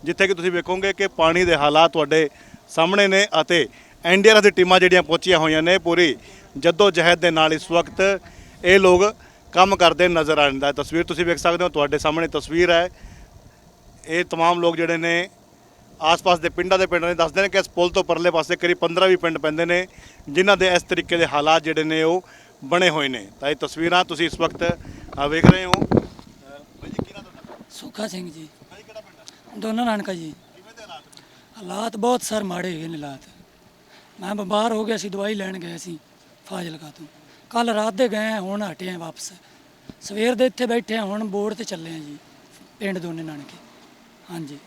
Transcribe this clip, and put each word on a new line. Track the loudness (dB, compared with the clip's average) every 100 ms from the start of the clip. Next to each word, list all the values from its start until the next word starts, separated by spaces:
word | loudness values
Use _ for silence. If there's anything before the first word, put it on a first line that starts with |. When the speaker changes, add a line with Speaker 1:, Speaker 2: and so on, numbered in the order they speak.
Speaker 1:
ਜਿੱਥੇ | -8 -2 -2
ਕਿ |
ਤੁਸੀਂ | 0 -2
ਵੇਖੋਗੇ | -4 -4 -4 -4
ਕਿ | -2 -6
ਪਾਣੀ | 2 2 2 2
ਦੇ | 2
ਹਾਲਾਤ | 4 4 4
ਤੁਹਾਡੇ | 4 0 2 0 -4 -20 -20 _
ਸਾਹਮਣੇ | -2 0 2 4
ਨੇ | 2 2 0
ਅਤੇ | 0 0 0 -8 -20 _ 2
ਐਨ | 6
ਡੀ | 8
ਆਰ | 8
ਐਫ |
ਦੀ | 6
ਟੀਮਾਂ | 4 4 6
ਜਿਹੜੀਆਂ | 6 4
ਪਹੁੰਚੀਆਂ | 2 -2 2 2
ਹੋਈਆਂ | 2 2
ਨੇ, | 2 2
ਪੂਰੀ | 2 2 2 0 -10 -20 -18 0 0 4 2
ਜਹਿਦ | 4 2 4
ਦੇ | 2
ਨਾਲ | 2 2
ਇਸ | 0 0
ਵਕਤ | -2 -2 0 0 0 -6 -20 -20 -4
ਇਹ | 4 6
ਲੋਕ | 6 6 2 -2 -20 _ -4
ਕੰਮ | 4 4 6
ਕਰਦੇ | 4 4 2
ਨਜ਼ਰ | 2 2 2
ਆ | 2
ਰਹੇ | 2
ਨੇ। | -2
ਤਸਵੀਰ | -2 -4 -4
ਤੁਸੀਂ | -4 -2 -2
ਵੇਖ | 0
ਸਕਦੇ | 0 0
ਹੋ, | -2
ਤੁਹਾਡੇ | 0 -2 0
ਸਾਹਮਣੇ | -2 -2 -4
ਤਸਵੀਰ | -6 -4 0 4
ਹੈ। | 2 2 -8 -20 -20 -20 -20 -20 _ _ _ -20 -20 -6
ਇਹ | -4 -4
ਤਮਾਮ | 0 0 2
ਲੋਕ | 0 0
ਜਿਹੜੇ | -2 -2
ਨੇ | -2 -2 -4 _ _ _ _ _ _ -4
ਆਸ-ਪਾਸ | 0 2 2 0
ਦੇ | 0
ਪਿੰਡਾਂ | -4 0 2
ਦੇ | 2
ਪਿੰਡ | 0 0
ਨੇ, |
ਦੱਸਦੇ | 0 0 0
ਨੇ | 0
ਕਿ | 0
ਇਸ | -2
ਪੁਲ | -2 0
ਤੋਂ | 0
ਪਰਲੇ | 0 0 2
ਪਾਸੇ | 0 -2 -2
ਕਰੀਬ | -2 0
ਪੰਦਰਾਂ | -2 2 2
ਵੀਹ | 2
ਪਿੰਡ | 0 -2
ਪੈਂਦੇ | -4 -2 -2
ਨੇ, | -2 -4 -14 -20 -20 -6
ਜਿਨ੍ਹਾਂ | 0 2 2
ਦੇ | 2
ਇਸ | 0
ਤਰੀਕੇ | 0 -6 -2 0
ਦੇ | 0
ਹਾਲਾਤ | 0 2 2
ਜਿਹੜੇ | 2 -2
ਨੇ | -2 0
ਉਹ | 0 0 -4 -20 -20 _
ਬਣੇ | -2 2 2
ਹੋਏ | 2 -2
ਨੇ। | -6 -12 -8
ਤਾਂ | -6
ਇਹ | -4
ਤਸਵੀਰਾਂ | -6 -4 0 0 0
ਤੁਸੀਂ | -4 -4
ਇਸ | -2
ਵਕਤ, | -4 -2 -4 -4 -10 -20 -16 -6
ਅ, | -4
ਵੇਖ | 4 4
ਰਹੇ | 4 0
ਹੋ। |
ਅ, | -4
ਬਾਈ | 0 -2 -2 -18 -20 -20 -20 -20 -20 -20 -14
ਜੀ, | -12 -12
ਕੀ |
ਨਾਮ | -16
ਤੁਹਾਡਾ? | -20 -20 -20 -20 -20
Speaker 2:
ਸੁੱਖਾ | -20 -18 -12 -10
ਸਿੰਘ | -10 -14
ਜੀ। | -16
Speaker 1:
ਬਾਈ, | -20 _ _ -20
ਕਿਹੜਾ | -20 -20
ਪਿੰਡ | -20 _
ਹੈ? | -20 _ -20 -12
Speaker 2:
ਦੋਨਾ | -6 -4 -2
ਨਾਨਕਾ | -4 -6
ਜੀ। | -10 -12 -18 _ -20
Speaker 1:
ਕਿਵੇਂ | -20 -20
ਦੇ |
ਹਾਲਾਤ? | -20 -20 _ -20 _ _ _ -18
Speaker 2:
ਹਾਲਾਤ | -12 -8 -8 -4
ਬਹੁਤ | -2 -2
ਸਰ | -2 -6
ਮਾੜੇ | -6 -6 -8
ਹੈਗੇ | -8 -10
ਨੇ |
ਹਾਲਾਤ। | -12 -12 -16 -20 _ _ _ _ _ _ -20 _ -16
ਮੈਂ | -10 -8
ਬਿਮਾਰ | -4 -2 0
ਹੋ | -2 -4
ਗਿਆ | -4
ਸੀ, | -6
ਦਵਾਈ | -6 -6 -6
ਲੈਣ | -8 -10
ਗਏ | -12 -14
ਸੀ | -14 -16 _ _ _ _ -14
ਫਾਜ਼ਿਲਕਾ | -12 -10 -12 -18
ਤੋਂ। | -20 -20 _ _ _ _
ਕੱਲ੍ਹ | -4 -2
ਰਾਤ | -2 -4
ਦੇ | -2 -2
ਗਏ | -2
ਹਾਂ, | -4 -6
ਹੁਣ | -6 -8
ਹਟੇ | -8 -10 -12
ਹਾਂ | -12
ਵਾਪਸ। | -14 -14 -18 -18 _ _ _ _ -20 -20
ਸਵੇਰ | -12 -2 -2 2
ਦੇ | 0
ਇੱਥੇ | 0 -2
ਬੈਠੇ | -2 -4 -6
ਹਾਂ, |
ਹੁਣ | -6 -6
ਬੋਟ | -6 -4 -4
'ਤੇ | -6
ਚੱਲੇ | -10 -12 -12
ਹਾਂ | -14
ਜੀ, | -14 -18 _ -20 _ -20 _ _
ਪਿੰਡ | -8 -6
ਦੋਨੇ | -8 -10
ਨਾਨਕੇ। | -12 -14 -18 -20 -20 -20 -20 _ _ _ -16
ਹਾਂਜੀ। | -14 -14 -16